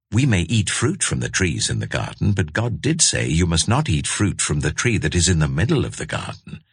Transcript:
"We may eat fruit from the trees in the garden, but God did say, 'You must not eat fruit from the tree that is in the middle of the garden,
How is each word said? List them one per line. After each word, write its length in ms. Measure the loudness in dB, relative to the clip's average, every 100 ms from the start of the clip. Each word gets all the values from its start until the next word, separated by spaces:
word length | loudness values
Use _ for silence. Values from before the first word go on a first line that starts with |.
| _
"We 140 | 2
may 180 | 4 2
eat 280 | 2 0 0
fruit 320 | 0 0 0
from 180 | -2 -2
the 80 | -4
trees 400 | 0 0 0 -2
in 120 | -2
the 60 | -2
garden, 460 | -4 -6 -2 0
but 200 | 2 0
God 280 | -2 -2 -2
did 220 | -2 2
say, 260 | 2 0 0
'You 180 | 2 2
must 220 | 2 2
not 200 | 2 2
eat 180 | 0 -2
fruit 340 | 0 0 0
from 200 | -2 0
the 120 | -2
tree 260 | -2 0 0
that 160 | 0
is 140 | 2 2
in 120 | 4
the 80 | 2
middle 360 | 0 2 2
of 120 | 0 -6
the 100 | -8
garden, 560 | -6 -8 -12 -14 -16 -18